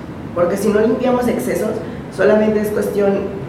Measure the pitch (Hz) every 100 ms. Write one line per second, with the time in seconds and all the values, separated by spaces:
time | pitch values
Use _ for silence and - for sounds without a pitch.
0 | - - - - 180 202 214 214 240 -
1 | 254 247 240 - 185 - 214 - - -
2 | - - 196 214 214 214 208 196 - 202
3 | 196 196 - -